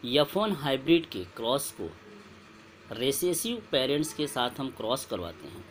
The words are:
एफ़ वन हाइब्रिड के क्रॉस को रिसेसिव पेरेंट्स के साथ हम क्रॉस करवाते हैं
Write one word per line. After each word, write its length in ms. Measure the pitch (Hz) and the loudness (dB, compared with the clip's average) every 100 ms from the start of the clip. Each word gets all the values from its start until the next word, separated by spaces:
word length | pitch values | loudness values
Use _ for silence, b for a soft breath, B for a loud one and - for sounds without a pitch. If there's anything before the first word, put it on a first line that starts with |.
एफ़ 340 | 123 135 143 190 | 4 4 4 2
वन 140 | 214 170 | 0 0
हाइब्रिड 440 | 143 135 135 170 160 | 0 0 6 4 4
के 140 | 104 90 - | -8 -8 -4
क्रॉस 340 | 113 139 - - | 0 0 0 -8
को 100 | 85 82 - - - - - - - - - 110 | -10 -10 -18 -20 -20 -20 -20 -20 -20 -20 -14 -2
रिसेसिव 680 | 131 139 180 165 226 233 - | 0 2 2 0 -2 -6 0
पेरेंट्स 420 | 143 131 147 151 | 2 4 2 0
के 120 | - 147 | -2 -2
साथ 320 | 131 123 120 | 0 0 0
हम 80 | 131 - | -6 -4
क्रॉस 280 | 110 131 - | -2 -2 -2
करवाते 380 | 101 85 78 76 | -6 -6 -10 -14
हैं 160 | 92 - | -14 -16